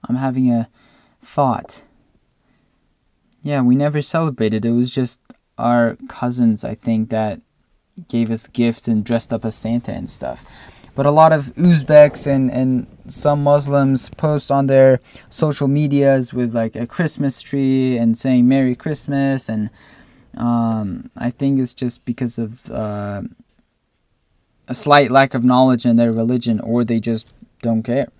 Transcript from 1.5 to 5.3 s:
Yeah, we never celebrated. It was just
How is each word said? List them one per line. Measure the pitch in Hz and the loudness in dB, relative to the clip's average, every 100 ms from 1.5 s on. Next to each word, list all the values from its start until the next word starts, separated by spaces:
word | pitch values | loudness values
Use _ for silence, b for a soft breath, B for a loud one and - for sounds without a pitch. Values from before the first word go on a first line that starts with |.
| 113 - - _ _ _ _ _ _ _ _ _ _ _ _ _ _ _ _ | -2 -8 -20 _ _ _ _ _ _ _ _ _ _ _ _ _ _ _ _
Yeah, | 143 143 | -6 0
we | 123 | 2
never | 127 147 151 | 2 2 -2
celebrated. | 143 165 160 127 110 107 | -2 -2 -2 -2 -2 0
It | 117 | 0
was | 117 123 | 0 0
just | 135 123 - _ | -2 -6 -8 _